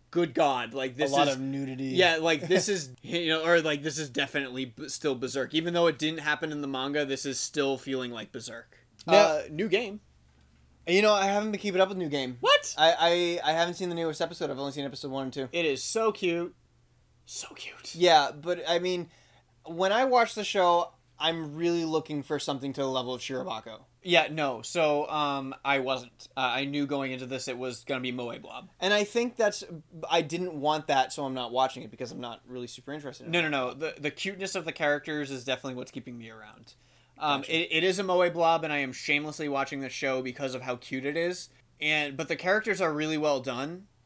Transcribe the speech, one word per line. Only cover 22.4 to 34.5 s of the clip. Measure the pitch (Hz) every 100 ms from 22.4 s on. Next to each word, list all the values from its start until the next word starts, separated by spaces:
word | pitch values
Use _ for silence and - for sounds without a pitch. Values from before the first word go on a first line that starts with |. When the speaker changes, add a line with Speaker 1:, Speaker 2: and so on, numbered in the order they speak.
Speaker 2:
something | - 135 139
to | 139
the | 135
level | 131 123
of | 127
Shirobako. | - 131 185 110 113 110 - _
Speaker 1:
Yeah, | 185 170 143
no. | 160 143 117
So, | 120 175 151 147 151
um, | 151 147 139 135 135
I | 135 139
wasn't. | 127 131 123 - - -
Uh, | 127
I | 127
knew | 139 143 143
going | 143 135
into | 127 127
this | 131 131
it | 123
was | 127 117
gonna | - 131
be | 127
Moe | 123 120 113
Blob. | 113 123 - -
Speaker 2:
And | 185
I | 208
think | 208 233 240 -
that's, | 208 - - 165 - 165 156
I | 170
didn't | 151 170 180
want | 156 147 151 151
that, | 135 -
so | -
I'm | 139
not | 131 120
watching | 123 131 -
it | 143
because | - 120
I'm | 127
not | 123 113 117
really | 127 120
super | - 131
interested | 151 143 - -
in |
Speaker 1:
No, | 175
Speaker 2:
it. |
Speaker 1:
no, | 160
no. | 139 123
The, | 131 156 -
the | 147
cuteness | 143 196 190 190